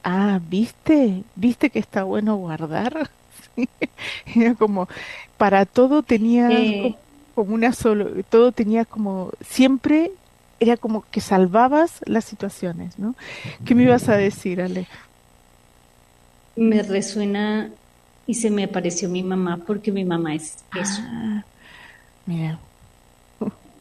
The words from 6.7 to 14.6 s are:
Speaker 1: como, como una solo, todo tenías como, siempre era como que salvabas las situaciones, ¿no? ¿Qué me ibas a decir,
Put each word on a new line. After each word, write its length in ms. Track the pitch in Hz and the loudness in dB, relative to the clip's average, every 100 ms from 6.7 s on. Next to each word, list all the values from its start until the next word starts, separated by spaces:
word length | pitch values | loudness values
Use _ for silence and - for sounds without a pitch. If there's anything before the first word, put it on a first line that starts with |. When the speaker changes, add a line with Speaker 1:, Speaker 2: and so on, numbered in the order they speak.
| 202 | 0
Speaker 1:
como, 160 | 233 - _ - _ - | -2 -6 _ -20 _ -4
como 200 | 196 226 | -2 2
una 160 | 233 | 0
solo, 340 | - 226 208 196 185 196 | 2 0 0 -2 -6 2
todo 220 | 226 247 | 4 6
tenías 360 | 240 208 226 226 | 4 0 0 -2
como, 440 | 220 208 190 180 - - | -4 -6 -6 -8 -12 -6
siempre 680 | - 262 269 294 302 339 381 _ _ _ - | 2 4 4 2 2 0 -4 _ _ _ -2
era 180 | 226 233 | 2 2
como 260 | - 220 - | 0 -6 -6
que 80 | 214 | -8
salvabas 800 | - 190 185 214 254 294 339 - - | 0 2 4 4 4 4 0 -2 -4
las 200 | 214 - | -4 -4
situaciones, 720 | 214 196 - 180 175 180 - | -10 -12 -8 -10 -8 -12 -8
¿no? 160 | 208 254 - - - - - | -8 -8 -12 -16 -16 -8 2
¿Qué 100 | 240 | 6
me 80 | |
ibas 240 | 247 240 247 | 6 6 4
a 60 | 208 | 2
decir, 440 | 196 - 196 180 | 2 -2 -6 -4